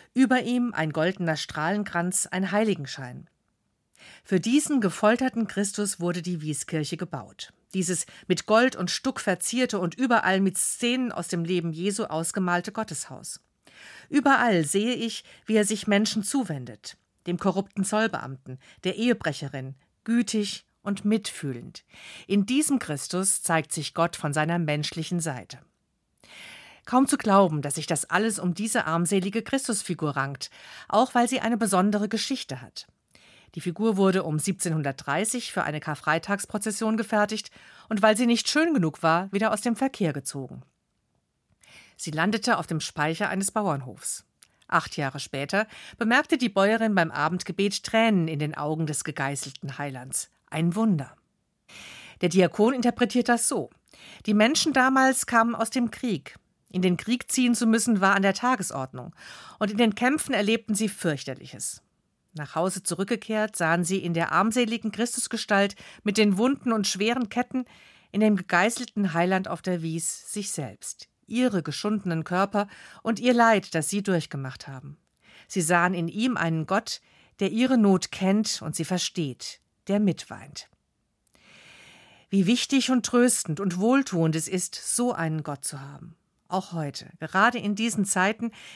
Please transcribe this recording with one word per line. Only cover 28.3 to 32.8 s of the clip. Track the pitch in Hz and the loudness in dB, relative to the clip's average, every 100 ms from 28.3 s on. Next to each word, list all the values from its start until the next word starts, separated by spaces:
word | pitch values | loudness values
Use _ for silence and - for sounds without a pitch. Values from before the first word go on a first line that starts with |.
| 208 | 0
um | 180 | -2
diese | 170 220 226 160 | -2 -2 -2 0
armselige | 165 175 196 190 226 | 0 2 0 0 -4
Christusfigur | 226 269 262 214 - 160 151 139 | -2 -4 -2 -4 -4 -4 -2 -2
rankt, | 139 139 - - - - - | -4 -6 -12 -16 -20 -20 0
auch | 208 254 | 2 4
weil | 240 240 | 2 2
sie | 262 | 0
eine | 226 233 | -2 0
besondere | 220 185 202 202 208 | 2 2 2 2 -2
Geschichte | 220 - 262 - 131 | -4 -4 -6 -6 -12
hat. | - - | -12 -18